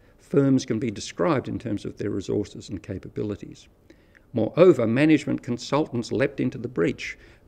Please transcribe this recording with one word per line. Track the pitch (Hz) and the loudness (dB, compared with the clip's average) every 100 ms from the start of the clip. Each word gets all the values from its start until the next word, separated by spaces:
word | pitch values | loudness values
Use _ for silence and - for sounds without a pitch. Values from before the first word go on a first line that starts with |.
| _ _ | _ _
firms | - 143 139 131 | -2 2 4 4
can | - 113 | 2 -2
be | 120 | -2
described | 104 - - 170 135 113 | -6 -10 -2 0 2 -2
in | 107 | -6
terms | 117 101 | -4 -6
of | - - | -6 -6
their | 104 | -4
resources | 104 98 110 101 - - | -4 -2 -2 -2 -8 -12
and | 98 | -12
capabilities. | - 92 - - 107 101 - - - _ _ - _ - _ | -8 -10 -8 -6 -6 -6 -10 -18 -20 _ _ -20 _ -20 _
Moreover, | 113 110 - 185 135 113 | -2 0 6 6 8 4
management | 117 156 151 135 120 | 2 4 4 2 -4
consultants | - 120 - 143 156 117 110 | -4 -6 -2 -2 -2 -4 -4
leapt | 113 139 - | -2 -2 0
into | 127 123 | -4 -4
the | 117 | -8
breach | 123 165 131 - - - - | -2 -2 -2 -8 -12 -18 -20